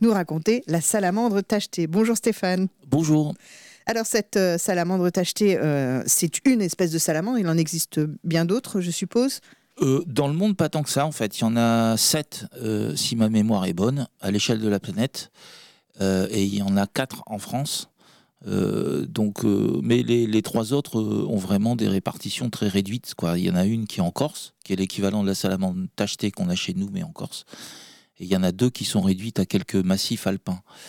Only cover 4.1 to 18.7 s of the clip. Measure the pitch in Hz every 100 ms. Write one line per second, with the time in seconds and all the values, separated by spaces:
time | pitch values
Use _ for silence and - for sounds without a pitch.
4.1 | 226 208 208 185 170 - 180 170 190 180
5.1 | 185 180 - 208 175 151 143 131 127 -
6.1 | - 165 - 277 247 180 - 180 160 -
7.1 | 156 202 254 175 165 156 165 - - 151
8.1 | 147 170 165 170 226 - 202 175 165 185
9.1 | 233 269 - - - _ - 139 135 175
10.1 | 120 143 156 214 190 156 156 143 135 151
11.1 | - 110 - 113 117 117 117 113 113 -
12.1 | 156 - - - - 113 107 113 147 -
13.1 | 117 110 110 107 104 92 87 107 139 123
14.1 | _ 101 101 - 113 110 101 - 98 123
15.1 | - - _ - - - _ _ - 98
16.1 | 95 98 107 98 101 98 98 98 - 131
17.1 | - - 107 - 120 147 - - _ _
18.1 | _ _ _ - 98 98